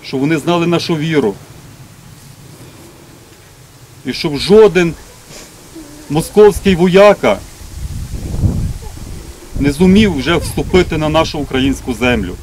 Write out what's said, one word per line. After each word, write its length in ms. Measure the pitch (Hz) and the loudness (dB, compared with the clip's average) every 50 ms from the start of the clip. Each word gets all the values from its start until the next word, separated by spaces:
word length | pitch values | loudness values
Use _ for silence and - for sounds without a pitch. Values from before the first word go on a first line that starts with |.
| - | -12
що 120 | - - | -8 -6
вони 220 | 131 135 147 165 156 | -4 -2 -2 -2 -2
знали 280 | 135 156 175 170 170 | 0 -2 -2 0 0
нашу 300 | 170 170 160 - - 170 | 0 -2 -2 -2 -4 -4
віру. 380 | 156 165 165 160 147 123 107 95 - - - - - - - - - - - - - - - - - - - - - - - - - - - - - - - - - - - - - - - - - - - - - - - - - - - - - - | -4 -2 0 0 0 0 0 -4 -6 -16 -20 -20 -20 -20 -20 -20 -20 -20 -20 -20 -20 -20 -20 -20 -20 -20 -20 -20 -20 -20 -20 -20 -20 -20 -20 -20 -20 -20 -20 -20 -20 -20 -20 -20 -20 -20 -20 -20 -20 -20 -20 -20 -20 -20 -20 -20 -20 -20 -20 -20 -14 -10
І 60 | 139 | -10
щоб 240 | 120 - - 165 143 | -8 -6 -6 -6 -6
жоден 580 | 135 - 151 196 220 220 208 165 185 175 170 147 - - - - - - - - - - - - - - - - - - - - - - - | -6 2 4 6 8 8 6 4 2 0 0 -2 -8 -16 -20 -20 -20 -20 -20 -20 -20 -20 -20 -20 -20 -20 -20 -20 -20 -20 -20 -20 -20 -12 -4
московський 640 | 143 156 156 - - 202 214 208 190 - - 196 185 | -4 -4 -4 0 4 6 6 6 6 2 0 0 2
вояка 640 | 160 175 190 170 190 202 208 196 - - 117 101 95 - - - - - - - - - - - - - - - - - - - - - - - - - - - - - - - - - - - - - - - - - - - - | 2 2 4 6 6 6 6 6 4 2 0 0 -2 -6 -18 -20 -20 -20 -16 -14 -12 -12 -10 -10 -10 -10 -10 -10 -10 -10 -8 -6 -2 -2 -2 -2 -2 -4 -6 -8 -8 -12 -16 -16 -16 -16 -16 -16 -16 -16 -18 -20 -20 -20 -12 -6 -2
не 120 | 135 143 | -2 -2
зумів 460 | 139 143 185 185 190 208 220 202 165 139 | 0 2 4 4 6 4 4 2 0 -2
вже 180 | 123 147 170 | -2 -2 -2
вступити 640 | 156 - - - - 143 - - 185 175 - 175 156 | -2 -2 -4 -6 -6 -6 0 2 2 2 2 -2 -2
на 100 | 156 151 | -2 0
нашу 300 | 156 160 - - - 156 | 2 0 0 0 -4 -8
українську 560 | 143 - - 131 131 139 131 - - 131 123 | -8 -4 -2 -2 0 0 -2 -4 -6 -8 -6
землю. 400 | 107 123 123 123 113 95 85 80 - | -2 0 0 0 0 -2 -6 -10 -12